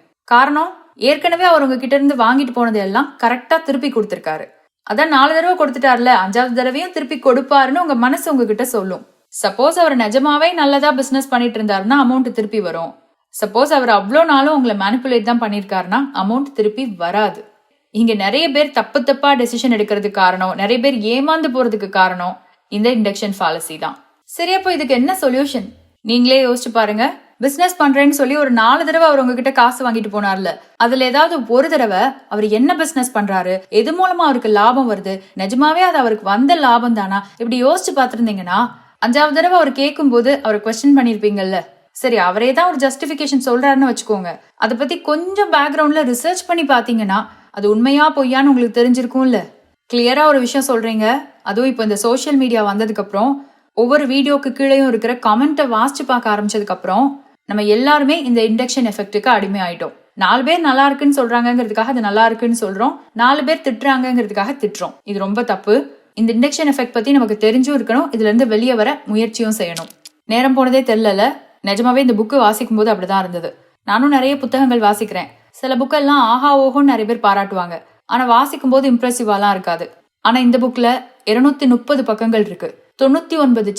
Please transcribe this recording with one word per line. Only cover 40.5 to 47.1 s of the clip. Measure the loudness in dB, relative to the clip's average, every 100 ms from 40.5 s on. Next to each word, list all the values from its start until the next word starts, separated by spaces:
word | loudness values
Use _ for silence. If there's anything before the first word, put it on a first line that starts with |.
| -4
கொஸ்டின் | -4 -2 4 4
பண்ணிருப்பீங்கல்ல. | 4 0 -2 -2 -2 -4 -6 _ _ -6
சரி, | -2 2
அவரே | 2 2 0
தான் | 2 0
ஒரு | 2
ஜஸ்டிஃபிகேஷன் | -2 -2 -8 -6 -2 -2 0
சொல்றாருன்னு | 0 2 2 2
வச்சுக்கோங்க, | 0 -4 -6 -4 -12 _ _
அதை | -4 -2
பத்தி | -4 -6
கொஞ்சம் | -4 -4 -2 -2 2
பேக்ரவுண்ட்ல | 2 0 0 0 2 0
ரிசர்ச் | -2 -4 -4 -4
பண்ணி | -4 0
பாத்தீங்கன்னா | 0 0 -2 -2